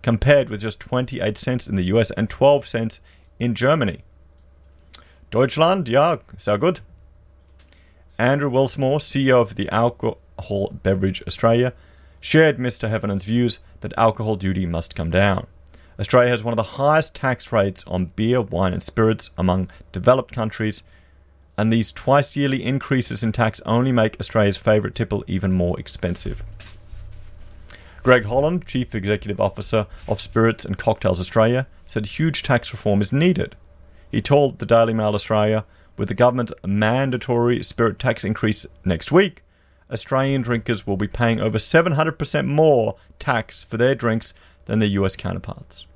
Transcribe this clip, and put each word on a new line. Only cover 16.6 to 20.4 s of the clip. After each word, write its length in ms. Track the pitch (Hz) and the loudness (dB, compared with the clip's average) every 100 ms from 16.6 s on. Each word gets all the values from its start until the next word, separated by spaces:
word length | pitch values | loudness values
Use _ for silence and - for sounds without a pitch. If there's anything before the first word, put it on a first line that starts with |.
| 107 - | -4 -2
highest 360 | 139 156 147 | 2 2 0
tax 380 | - 135 123 - | -4 -4 -4 -2
rates 320 | 113 98 92 - | 0 0 -2 -6
on 200 | 90 87 - | -4 -4 -2
beer, 240 | 110 123 | 0 0
wine 320 | 107 82 95 | 0 0 0
and 100 | 90 | -2
spirits 500 | - - 110 110 - - | -6 2 2 2 -6 -2
among 320 | 90 92 90 - - | 0 0 -2 -10 -12
developed 400 | 95 90 131 - | -2 4 4 2
countries, 500 | - | -6